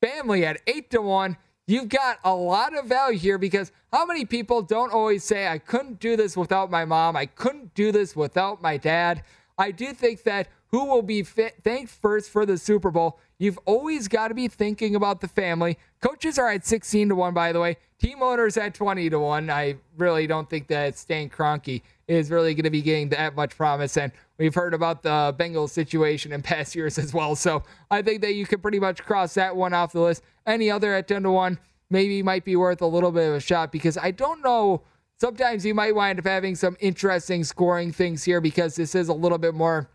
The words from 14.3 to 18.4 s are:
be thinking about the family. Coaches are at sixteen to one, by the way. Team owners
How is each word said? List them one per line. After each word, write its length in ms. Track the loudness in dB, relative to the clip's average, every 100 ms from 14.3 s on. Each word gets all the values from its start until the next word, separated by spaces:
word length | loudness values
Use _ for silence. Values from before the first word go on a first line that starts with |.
| -4
be 120 | -6
thinking 480 | -2 -4 -2 0 0
about 240 | 0 -2
the 80 | -2
family. 500 | -2 0 0 0 -2 _ _
Coaches 400 | -4 -2 -4 0
are 100 | 0
at 160 | 0 -2
sixteen 440 | -2 0 2 2
to 60 | 2
one, 180 | 2
by 180 | 2 2
the 80 | 2
way. 160 | 0 -2 _ _
Team 240 | -2 0
owners 320 | 0 2